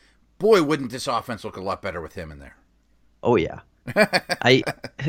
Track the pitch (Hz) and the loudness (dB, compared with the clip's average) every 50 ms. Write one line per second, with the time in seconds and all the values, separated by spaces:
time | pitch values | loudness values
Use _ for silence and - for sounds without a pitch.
0 | _ _ _ _ _ _ _ - 170 214 226 190 160 143 156 151 139 113 120 127 | _ _ _ _ _ _ _ 0 4 6 6 6 6 4 0 -2 -2 -6 -10 -8
1 | - 143 123 113 - - 117 101 - 107 - 95 92 95 92 87 - 98 82 87 | -6 -4 -4 -4 -4 -6 -10 -10 -10 -12 -12 -8 -6 -6 -6 -6 -6 -8 -8 -8
2 | 82 78 - 98 85 78 76 71 67 65 - _ _ _ _ _ _ _ _ _ | -10 -12 -12 -12 -12 -12 -14 -18 -20 -20 -20 _ _ _ _ _ _ _ _ _
3 | _ _ _ - - 117 123 98 82 - - - - _ _ _ - - 123 202 | _ _ _ -4 0 2 2 2 2 -2 -6 -12 -18 _ _ _ -12 -4 2 2
4 | 214 - - 180 - - 175 - - 120 131 131 - 147 - - - - _ - | 2 2 2 -2 -2 -2 -6 0 4 4 6 4 4 0 -8 -10 -12 -16 _ -8
5 | 131 | -6